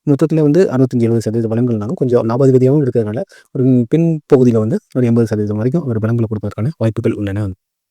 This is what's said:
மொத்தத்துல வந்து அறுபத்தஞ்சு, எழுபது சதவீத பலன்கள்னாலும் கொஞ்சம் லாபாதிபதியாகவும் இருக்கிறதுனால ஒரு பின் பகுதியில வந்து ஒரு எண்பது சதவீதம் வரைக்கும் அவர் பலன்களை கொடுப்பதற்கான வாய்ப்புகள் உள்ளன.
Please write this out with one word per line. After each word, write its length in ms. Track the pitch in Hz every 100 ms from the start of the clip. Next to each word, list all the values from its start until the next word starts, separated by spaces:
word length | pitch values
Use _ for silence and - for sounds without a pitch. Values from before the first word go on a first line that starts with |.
| 151
மொத்தத்துல 360 | 135 156 160
வந்து 180 | 147 165 190
அறுபத்தஞ்சு, 340 | 131 131 123
எழுபது 200 | 113 117
சதவீத 240 | 110 117 110
பலன்கள்னாலும் 500 | 113 123 110 104 185
கொஞ்சம் 280 | 131 120 113
லாபாதிபதியாகவும் 580 | 131 135 127 127 151
இருக்கிறதுனால 380 | 127 117 107 113 196 - _
ஒரு 140 | 139 127 127 117
பின் 200 | 156 170 156 -
பகுதியில 320 | 135 123 113
வந்து 180 | 110 190 -
ஒரு 120 | 131 120
எண்பது 220 | 117 110
சதவீதம் 320 | 107 104 104
வரைக்கும் 240 | 123 165
அவர் 180 | 131 110
பலன்களை 260 | 110 120 110
கொடுப்பதற்கான 440 | 107 101 - 127 -
வாய்ப்புகள் 380 | 113 113 117 -
உள்ளன. 300 | 101 98 101 92 _ _ _